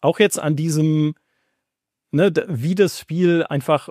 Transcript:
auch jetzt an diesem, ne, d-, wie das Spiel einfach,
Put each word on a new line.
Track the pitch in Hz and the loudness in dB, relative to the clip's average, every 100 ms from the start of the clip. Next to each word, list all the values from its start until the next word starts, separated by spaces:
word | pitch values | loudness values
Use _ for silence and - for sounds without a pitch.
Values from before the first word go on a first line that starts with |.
auch | - - | -2 2
jetzt | 208 - | 2 2
an | 147 147 | -4 -2
diesem, | 160 156 156 156 151 156 _ _ _ _ _ _ _ _ _ | -2 0 0 2 0 -4 _ _ _ _ _ _ _ _ _
ne, | 143 190 | 0 0
d-, | 160 - | 0 -4
wie | 139 139 | -6 -4
das | 185 190 - | 2 0 0
Spiel | - 160 175 170 165 | -8 0 2 2 0
einfach, | 143 - 151 - | -4 0 0 -2